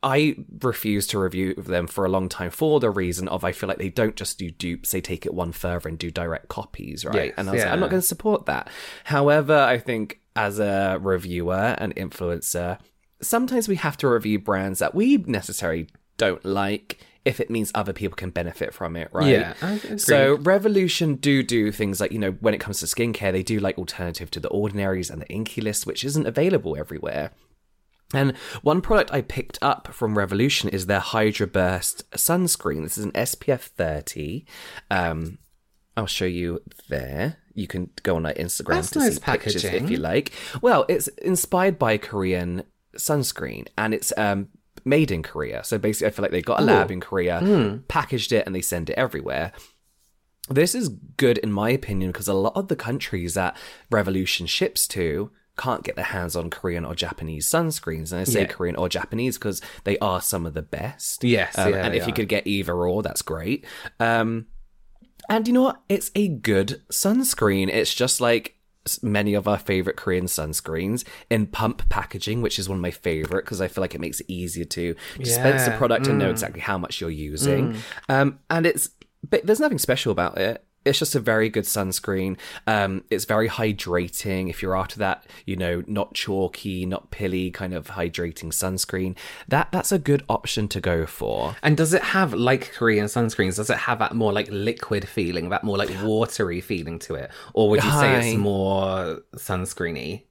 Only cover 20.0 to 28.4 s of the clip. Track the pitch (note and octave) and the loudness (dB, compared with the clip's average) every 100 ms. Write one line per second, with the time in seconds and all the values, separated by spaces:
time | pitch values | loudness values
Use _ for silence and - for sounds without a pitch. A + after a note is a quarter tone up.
20 | - C#3+ C3+ D3 D3+ G3 G#3+ G3+ F3+ - | 4 6 6 4 4 4 4 4 2 2
21 | D#3+ C3+ C#3+ C#3 A#2+ A#2 G#2+ G#2 G#2+ F#2+ | 0 2 2 2 4 2 2 0 -2 0
22 | G2+ A2+ G2 F#2 A2 G2+ - F#2+ D#2+ - | -2 0 -2 0 0 0 -4 -6 -4 -2
23 | A#2 G#2+ G2+ F#2 F#2 G#2+ G2 - F2 - | -2 0 0 0 0 0 0 -2 -8 -6
24 | F2 E2 F2 - D#2 G2+ G#2 G2+ G2 F#2+ | -6 -6 -8 -6 -4 -2 0 0 0 0
25 | F2 D#2+ - F2+ A2 - G#2+ G#2 - - | -4 -8 -8 -6 -6 -4 -2 -2 -4 -4
26 | C3 D3 B2+ A#2 E3+ F#3 - D2 D#2 E2 | -2 0 0 2 2 2 0 -6 -6 -6
27 | D2 - D2+ _ _ _ _ _ _ _ | -6 -4 -6 _ _ _ _ _ _ _
28 | _ C#3 C#3 B2+ | _ 0 2 0